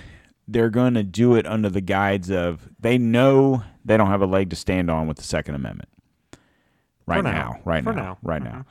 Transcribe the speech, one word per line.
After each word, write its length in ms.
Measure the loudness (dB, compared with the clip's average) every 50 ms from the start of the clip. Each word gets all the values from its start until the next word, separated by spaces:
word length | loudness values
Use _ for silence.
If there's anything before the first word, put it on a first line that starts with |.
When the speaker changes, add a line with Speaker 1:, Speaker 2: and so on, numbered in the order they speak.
| -20 -20 -20 -20 _ _ _ _ _
Speaker 1:
they're 220 | -4 -2 0 0 2
gonna 340 | 2 2 2 2 2 0 -2
do 320 | -2 0 2 4 6 6
it 100 | 4 2
under 220 | 0 -2 -2 -2 -2
the 120 | -2 -2
guise 480 | -2 -2 0 0 0 0 0 -2 -2 -4
of 400 | -2 -2 -2 -2 -4 -6 -12 -20 -12 _
they 180 | -2 0 2 2
know 640 | 2 2 2 4 4 6 6 6 4 4 2 0 -4 -8 -16 _ 0
they 140 | 2 4
don't 100 | 4 4 4
have 120 | 2 2
a 60 | 2
leg 220 | 2 2 2 0 -2
to 40 | -4
stand 340 | -6 -4 -2 -2 0 0 0
on 160 | -2 -2 -2
with 100 | -4 -6
the 60 | -8 -8
Second 320 | -6 -6 -6 -4 -6 -8
Amendment. 340 | -8 -8 -10 -10 -14 -18 -20 _ _ _ _ _ _ _ _ -20 -20 _ _ _ _ _ _ _ _ _ _ _ _ _
Right 100 | -2 -2
Speaker 2:
For 60 | -2 0
now. 80 | -2
Speaker 1:
now. 280 | -2 -4 -6 -8 -10 -8 -4
Right 180 | -4 -2 -2 -2
Speaker 2:
For 100 | -4 -4
Speaker 1:
now. 80 | -6 -6
Speaker 2:
now. 140 | -8 -10 -10
Speaker 1:
Right 200 | -8 -6 -6 -6 -6
Speaker 2:
Mm-hmm. 100 | -8 -12
Speaker 1:
now. 80 | -14 -16 -18